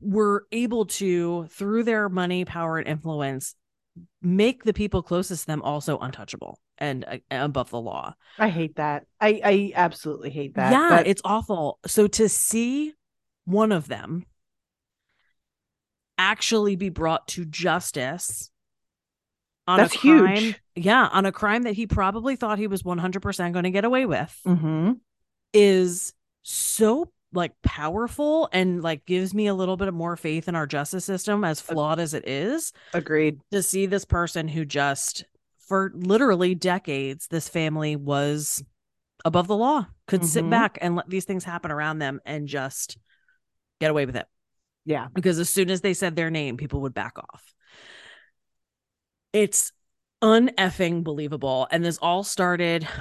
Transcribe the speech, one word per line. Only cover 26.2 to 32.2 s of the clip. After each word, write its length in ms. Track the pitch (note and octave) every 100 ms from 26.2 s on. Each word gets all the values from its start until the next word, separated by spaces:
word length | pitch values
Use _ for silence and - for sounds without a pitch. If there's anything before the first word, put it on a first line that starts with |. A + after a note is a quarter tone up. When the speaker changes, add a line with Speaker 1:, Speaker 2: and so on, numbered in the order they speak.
| _ _
Speaker 1:
so, 680 | - - - - G#3+ C4+ F4 _ _
like, 220 | F3+ E3+ _
powerful 880 | - - D3+ G3+ A#3 - D4 D#4+ -
and, 300 | F#3 F#3 F3
like, 240 | E3 D3+ -
gives 260 | F3+ F#3+
me 140 | G#3 G#3
a 80 |
little 240 | F#3+ F#3 F#3
bit 100 | G3
of 60 |
more 220 | E3+ E3+ E3+
faith 320 | D#3+ D#3+ F3+
in 60 |
our 120 | E3+ C#3+
justice 400 | D3 C#3+ F#3 F#3
system, 380 | F#3 G#3+ G#3
as 160 | F3 D3+
Speaker 2:
Ag- 40 |
Speaker 1:
flawed 340 | - D#3+ D3+ D#3+
as 140 | D#3+
it 160 | D3+